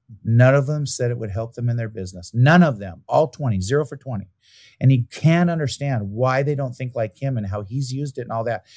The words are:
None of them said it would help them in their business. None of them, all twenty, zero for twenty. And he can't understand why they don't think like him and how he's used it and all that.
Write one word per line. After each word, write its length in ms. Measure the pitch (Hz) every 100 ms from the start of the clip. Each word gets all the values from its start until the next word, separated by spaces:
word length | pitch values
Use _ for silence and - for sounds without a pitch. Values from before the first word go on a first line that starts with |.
| _ 104
None 320 | 107 117 127 139
of 120 | 135
them 180 | 151 139
said 260 | - 120
it 60 | 120
would 140 | 110
help 240 | 98 117 -
them 120 | 120
in 80 | 120
their 140 | 113
business. 440 | 110 92 92 85
None 300 | 117 131 175
of 160 | 165 104
them, 240 | 95 82 -
all 180 | 127 156
twenty, 320 | - 135 98
zero 240 | 92 139
for 140 | 151 139
twenty. 320 | - 107 98 _ _ _ - _
And 120 | 131
he 160 | 131 120
can't 380 | - 160 170 175
understand 640 | 165 143 - 143 123 98
why 320 | 107 127 131
they 100 | 143
don't 200 | 143 135
think 200 | 123 127 123
like 220 | 110 -
him 180 | 135 127
and 120 | 98
how 160 | 104
he's 280 | 98 131 131
used 280 | 131 143 131
it 20 |
and 100 | 113
all 120 | 113
that. 200 | 113 110 -